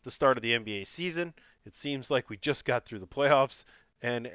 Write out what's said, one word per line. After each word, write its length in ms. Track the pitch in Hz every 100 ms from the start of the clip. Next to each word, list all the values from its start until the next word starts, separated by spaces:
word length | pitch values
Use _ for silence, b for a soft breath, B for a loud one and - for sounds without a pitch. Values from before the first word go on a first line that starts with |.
the 80 | 127
start 260 | - 139 127
of 60 |
the 100 | 113
N 120 | 117 107
B 160 | 104
A 40 | 98
season? 480 | - 180 165 170 - _ _ -
It 120 | -
seems 340 | 143 139 120
like 180 | 135 -
we 60 | 107
just 300 | - 135 -
got 180 | 123
through 160 | - 110
the 80 | 92
playoffs. 560 | - 139 143 135 - - _ _ _
And 260 | 120 120 120